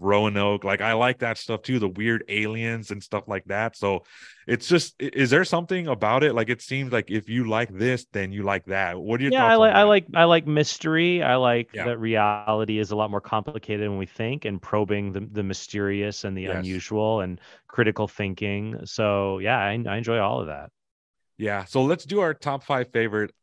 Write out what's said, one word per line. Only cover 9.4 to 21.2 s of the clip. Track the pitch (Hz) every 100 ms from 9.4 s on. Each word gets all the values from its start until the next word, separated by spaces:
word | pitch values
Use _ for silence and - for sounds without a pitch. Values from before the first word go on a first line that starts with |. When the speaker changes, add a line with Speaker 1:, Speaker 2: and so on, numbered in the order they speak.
Speaker 1:
thoughts | 226
Speaker 2:
I |
Speaker 1:
on | 226
Speaker 2:
like, | 220
I | 202
Speaker 1:
that? | 208
Speaker 2:
like, | 202 165 170
I |
like | 170 170 147
mystery. | 151 147 - 160 160 175 175
I | 139 127
like | 123 120 -
Speaker 1:
Yeah. | 107
Speaker 2:
that | 120 113
reality | 113 110 104 104 107 110 110 107
is | 104
a | 107
lot | 107
more | 101
complicated | - 110 123 117 - 104 104
than | 98
we | 95
think, | - 113 143 107
and | 98
probing | - 107 104 104 101
the, | 98 104
the | 104
mysterious | 98 92 - 104 101 101 104 -
and | 101 95
the |
Speaker 1:
Yes. | 92 90
Speaker 2:
unusual | 92 92 - 107 110 110
and | 90 87 - - _
critical | - 110 107 104
thinking. | - 98 92 104 101 110 113
So, | - - 107 101 98 95
yeah, | 101 123
I, | 101 113 113
I | 104
enjoy | 113 113
all | 101 65
of | 80
that. | 71 73 _ _ _ _ _